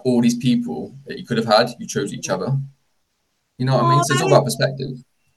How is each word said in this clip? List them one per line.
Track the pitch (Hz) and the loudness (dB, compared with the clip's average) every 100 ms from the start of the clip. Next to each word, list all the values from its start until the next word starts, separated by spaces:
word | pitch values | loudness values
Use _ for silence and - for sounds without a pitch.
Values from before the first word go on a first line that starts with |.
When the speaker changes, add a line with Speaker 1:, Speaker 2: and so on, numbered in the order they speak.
Speaker 1:
all | 127 120 | 0 2
these | 120 120 | 2 2
people | 123 120 - 78 98 - - | 0 0 -2 -8 -12 -14 -14
that | - | -14
you | |
could | 92 110 | -6 -6
have | 110 | 2
had, | 107 - - | 4 4 -4
you | - | -8
chose | 110 98 | -6 -6
each | 92 - | -8 -6
other? | 95 92 139 - - _ _ _ _ _ _ _ - | -4 -2 -2 -4 -12 _ _ _ _ _ _ _ -4
You | 131 | 0
know | 135 | 2
what | |
I | 330 | 4
mean? | 330 | 4
So | - | 2
it's | - | 0
all | - | 4
Speaker 2:
Oh, | |
Speaker 1:
about | - | 4
perspective. | - - - - - - - _ _ | 4 0 -4 -4 -10 -10 -18 _ _